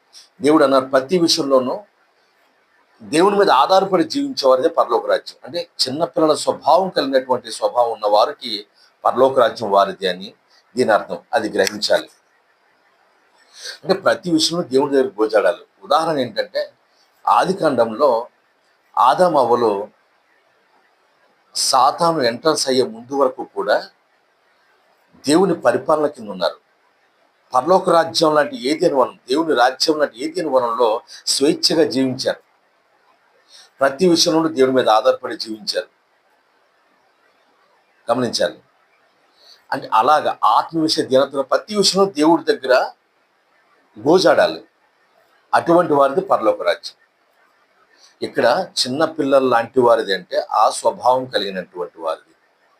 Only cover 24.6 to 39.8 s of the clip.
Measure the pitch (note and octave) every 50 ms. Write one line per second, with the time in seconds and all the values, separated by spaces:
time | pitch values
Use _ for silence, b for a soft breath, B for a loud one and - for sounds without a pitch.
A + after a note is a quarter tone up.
24.6 | _ _ _ _ _ _ _ _ _ _ _ _ - C3+ D3+ F3 G3 F3+ E3+ -
25.6 | - B2 A#2+ B2 - - D#3 D3+ D3+ C#3 - - A2 G#2 F#2+ F#2 E2+ D#2+ - -
26.6 | _ _ _ _ _ _ _ _ _ _ _ _ _ _ _ _ _ _ - B2+
27.6 | C3 D#3 F#3 F#3+ F#3 F3+ E3+ E3 D#3+ - - - E3 D#3 D3+ D3+ C#3+ B2+ C3+ A#2+
28.6 | A#2 C3+ D#3 - C3+ C3 D3 C3 A#2+ G#2+ - - _ - B2+ D3+ E3 D#3+ C#3+ A#2+
29.6 | A#2+ C3 C3 - - D#3+ D3+ D3+ C#3+ A#2+ - A2+ C3+ D#3 - F3+ D#3+ D3+ C3 C3
30.6 | A#2+ A#2 G#2+ A#2+ B2 A2 G#2+ A#2+ B B B B B - - - C3+ D3+ E3+ D#3+
31.6 | - - F3 D#3+ D3+ A#2+ A2 C3 C3 C3 B2 - - G#2 F2+ - _ _ _ _
32.6 | _ _ _ _ _ _ _ _ _ _ _ _ _ _ _ _ b b b b
33.6 | b b _ - C3+ C#3 C3+ - F#3 F3+ E3 E3 - E3+ D#3 D#3+ D#3+ D#3 - B2+
34.6 | C3 C3 C3 B2+ B2 A2+ G#2+ A2+ A2+ C3 - - B2 A#2 A2+ - - A2+ A2 G#2+
35.6 | G2+ - G2+ F#2+ F2 - _ _ _ _ _ _ _ _ _ _ _ _ _ _
36.6 | _ _ _ _ _ _ _ _ _ _ _ _ _ _ _ _ _ _ _ _
37.6 | _ _ _ _ _ _ _ _ _ - A#2 B2+ B2 A2 - - F#2+ D#2+ - -
38.6 | _ _ _ _ _ _ _ _ _ _ _ _ _ _ b b b b b b
39.6 | b - - B2+